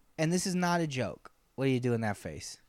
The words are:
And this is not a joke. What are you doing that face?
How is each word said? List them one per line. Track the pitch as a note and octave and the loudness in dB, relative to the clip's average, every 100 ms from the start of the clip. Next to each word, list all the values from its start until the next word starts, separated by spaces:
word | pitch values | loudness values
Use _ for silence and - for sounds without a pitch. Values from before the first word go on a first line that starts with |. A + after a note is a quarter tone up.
| _ - | _ -2
And | D#3 | 2
this | F3+ F#3+ | 2 0
is | |
not | F3+ F3 F3 | 0 2 2
a | D#3+ | 0
joke. | C3 G#2 - - _ _ - | -2 -4 -4 -16 _ _ -2
What | C3+ | 2
are | |
you | B2+ | 2
doing | B2 A#2 | 2 2
that | A2 G2 | 0 -4
face? | F2+ D2 - - | -6 -10 -12 -16